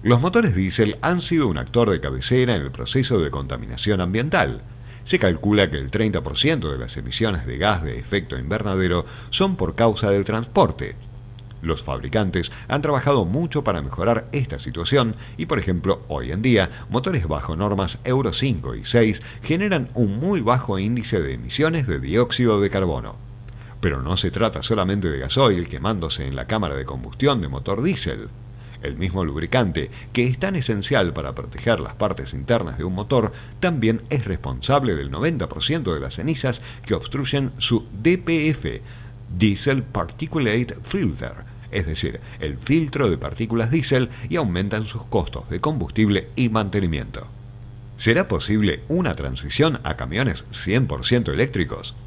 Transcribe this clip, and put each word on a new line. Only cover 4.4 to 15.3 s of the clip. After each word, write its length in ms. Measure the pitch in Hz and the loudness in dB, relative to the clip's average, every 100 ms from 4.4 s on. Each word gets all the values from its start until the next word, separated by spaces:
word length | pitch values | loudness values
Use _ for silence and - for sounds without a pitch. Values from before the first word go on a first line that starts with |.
| 80 60 - - - - - | 2 0 -10 -16 -16 -14 0
Se 120 | 185 | 4
calcula 540 | 95 82 101 104 92 | 4 4 4 6 4
que 60 | 71 | 2
el 120 | 67 | -4
treinta 320 | 101 110 87 | 0 0 0
por 160 | 65 71 | -2 0
ciento 340 | 139 160 80 | 2 2 -2
de 60 | 67 | -4
las 200 | 62 - | -6 -8
emisiones 500 | 62 - 110 90 60 | -6 0 0 0 -4
de 100 | 64 | 0
gas 260 | 98 95 | 2 2
de 140 | 78 58 | -2 -6
efecto 400 | 58 101 80 65 | -2 -2 -2 -6
invernadero 720 | 67 107 104 95 92 87 - - - | -2 -2 0 2 2 2 -2 -10 -8
son 240 | - 196 180 | 0 0 2
por 180 | 87 | -2
causa 380 | - 117 101 104 | 4 2 4 2
del 120 | 101 | 2
transporte. 720 | 98 110 117 - - - - - - - - - - - | 2 -2 0 4 4 2 -8 -8 -14 -16 -16 -16 -16 -8
Los 180 | 80 76 | -4 -2
fabricantes 680 | - 65 127 117 95 87 82 - - | -2 -6 -2 0 2 0 -2 -8 -4
han 160 | 139 | 0
trabajado 420 | 151 139 143 139 85 | 2 2 4 4 4
mucho 380 | 120 170 147 | 0 0 0
para 180 | 139 87 | 0 0
mejorar 460 | 69 65 95 113 - | -2 0 2 2 0
esta 280 | 143 127 69 | -2 -2 -4
situación 560 | - 82 85 139 117 107 - | -6 -6 2 4 2 -2 -10